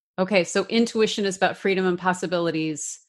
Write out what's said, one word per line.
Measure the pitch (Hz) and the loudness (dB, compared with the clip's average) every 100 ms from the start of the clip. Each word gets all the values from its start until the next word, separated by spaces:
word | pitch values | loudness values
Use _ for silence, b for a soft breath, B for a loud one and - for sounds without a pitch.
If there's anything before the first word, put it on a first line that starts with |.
| _ - | _ -4
Okay. | 185 202 | 2 2
So | 170 196 185 | 2 0 0
intuition | 226 233 226 214 214 | 0 0 2 0 0
is | 196 190 | -2 0
about | 185 - | 0 0
freedom | 196 190 185 | 0 2 2
and | 180 | 0
possibilities, | 185 180 185 175 170 160 160 151 - - | 0 -2 -2 0 0 0 -2 -4 -8 -12